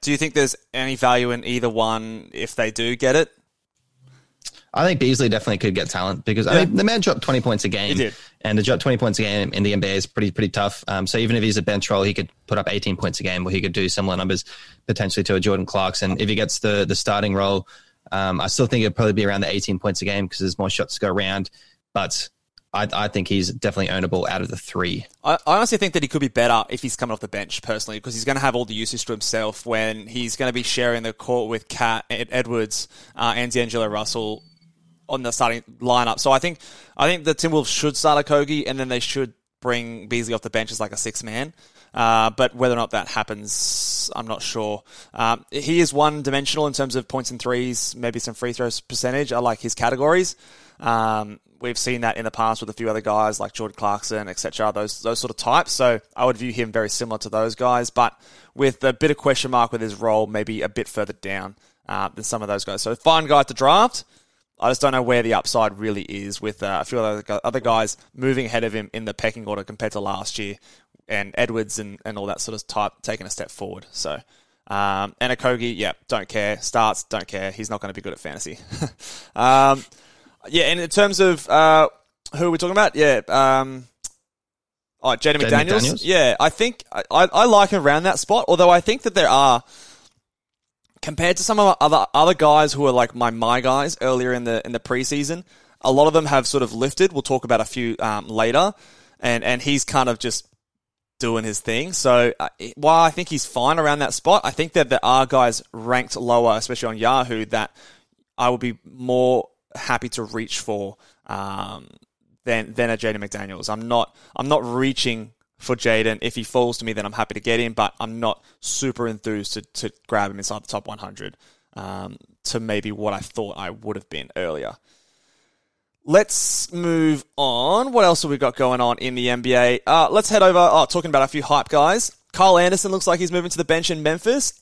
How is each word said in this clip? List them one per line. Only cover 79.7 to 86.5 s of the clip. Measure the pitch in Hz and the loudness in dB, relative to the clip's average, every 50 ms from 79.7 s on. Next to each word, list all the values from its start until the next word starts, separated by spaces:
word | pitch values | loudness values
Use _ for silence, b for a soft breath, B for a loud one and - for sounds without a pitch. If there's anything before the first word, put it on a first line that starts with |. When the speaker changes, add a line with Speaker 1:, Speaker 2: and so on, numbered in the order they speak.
| 139 135 - b b b b b b b b b b b - 110 | 4 2 -2 b b b b b b b b b b b -8 -2
Speaker 1:
yeah, | 147 170 151 | 0 0 2
and | 139 170 175 | 2 0 -2
in | 170 151 | -4 0
terms | - 208 208 202 190 190 | 2 4 4 4 4 4
of, | 196 185 170 139 - - | 4 4 4 2 0 4
uh, | - 156 160 160 156 156 156 - - _ _ _ _ _ - - - | 6 6 8 8 8 8 6 4 2 _ _ _ _ _ -18 -10 -4
who | 147 175 | -2 0
are | 175 | 0
we | 165 156 | 0 0
talking | 180 175 | -2 0
about? | 190 208 208 - - | 2 2 2 4 4
Yeah, | 147 151 147 131 107 - - | 4 4 6 4 2 2 2
um, | 95 135 135 135 131 135 135 135 131 127 123 _ _ _ - - _ _ _ _ _ _ _ _ _ _ _ _ _ _ _ _ _ _ | 2 4 6 6 4 4 2 -2 -6 -14 -16 _ _ _ -16 -16 _ _ _ _ _ _ _ _ _ _ _ _ _ _ _ _ _ _
oh, | - 131 | 0 0
Jaden | 120 - - 156 147 | 0 2 2 2 2
Speaker 2:
Jaden | 147 135 110 | 4 4 4
Speaker 1:
McDaniels. | 143 143 156 175 202 214 | 4 4 4 4 2 2
Speaker 2:
McDaniels? | 165 139 - - | 2 0 0 -2
Speaker 1:
Yeah, | - 165 185 170 143 123 107 - | 0 2 4 6 6 4 4 4
I | 143 | 2
think | 160 | 2